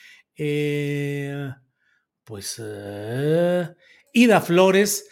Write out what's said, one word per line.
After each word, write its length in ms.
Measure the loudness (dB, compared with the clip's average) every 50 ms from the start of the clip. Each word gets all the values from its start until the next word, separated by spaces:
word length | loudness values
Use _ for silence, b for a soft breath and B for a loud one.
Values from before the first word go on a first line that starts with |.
| B B B B B _ _
Eh, 1160 | -8 -6 -4 -2 -2 -2 -2 -4 -4 -4 -4 -4 -4 -4 -6 -6 -6 -8 -8 -8 -8 -10 -10 -12 _ _ _ _ _ _ _ _ _ _ _ _ _ _
pues, 360 | -18 -16 -14 -12 -12 -12 -12
eh, 1080 | -12 -12 -12 -12 -12 -12 -10 -10 -8 -6 -6 -2 0 0 2 2 2 0 0 -2 -4 -6 -10 b b b b b b b 4
Ida 280 | 4 6 6 6 4
Flores, 680 | 4 4 4 4 6 6 6 4 2 2 -2 -6 -8 B